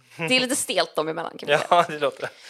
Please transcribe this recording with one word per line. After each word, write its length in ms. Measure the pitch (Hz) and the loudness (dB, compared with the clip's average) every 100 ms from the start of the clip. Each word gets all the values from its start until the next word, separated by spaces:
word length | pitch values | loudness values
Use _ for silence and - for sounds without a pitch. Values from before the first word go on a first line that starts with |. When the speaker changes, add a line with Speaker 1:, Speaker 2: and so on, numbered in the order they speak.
| _ - 170 | _ -8 0
Speaker 1:
det 60 | 254 | 0
är 40 | |
lite 160 | 247 285 | 2 -2
stelt 400 | - 185 165 - | -2 -2 0 -2
dem 120 | 156 | -4
emellan, 300 | 165 165 - | -6 -8 -10
kan 120 | - | 0
man 80 | 151 | 2
säga. 100 | - | 4
Speaker 2:
<laughs> 0 | |
Ja, 160 | 175 165 | 4 4
det 100 | 151 | 0
låter 220 | 139 - | -2 -2
det. 80 | 131 - - | -10 -12 -20